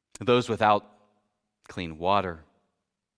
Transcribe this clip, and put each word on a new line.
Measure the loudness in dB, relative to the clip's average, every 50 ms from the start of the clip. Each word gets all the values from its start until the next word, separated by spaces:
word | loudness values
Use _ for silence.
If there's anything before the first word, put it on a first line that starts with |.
| _ _ -14 -6
Those | 0 2 2 2 2 0
without | -2 2 2 4 2 2 0 -8 _ _ _ _ _ _ _ _ _ _ _ _ _ _ _ -16
clean | -10 -10 -8 -8 -8 -4
water. | 0 2 2 2 0 -2 -8 -10 -16 _ _ _ _ _ _ _ _ _ _ _ _ _ _